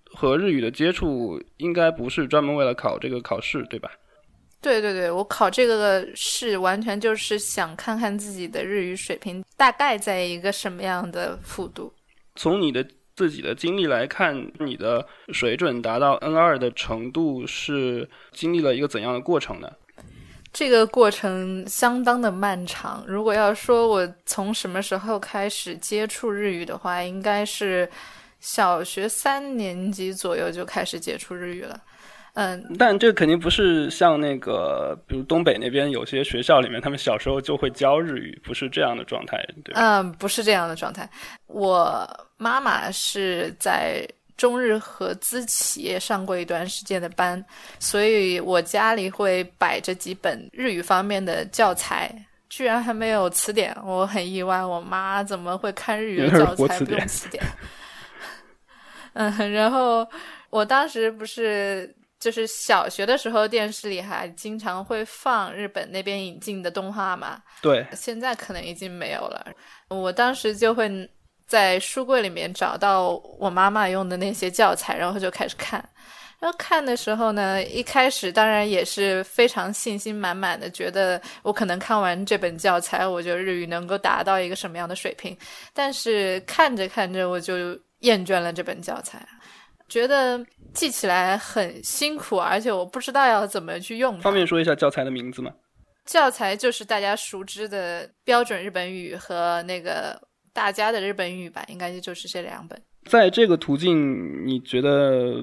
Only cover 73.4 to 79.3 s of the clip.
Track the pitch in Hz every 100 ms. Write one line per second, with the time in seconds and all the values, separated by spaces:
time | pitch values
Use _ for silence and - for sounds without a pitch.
73.4 | 196 180 196 214 196 190 185 180 196 226
74.4 | 185 175 202 175 - - 175 202 185 -
75.4 | - - - 196 - _ - - - _
76.4 | 330 339 - 320 277 240 - 220 226 208
77.4 | 196 190 - 233 233 277 262 - 185 185
78.4 | 220 214 208 185 156 - 196 190 190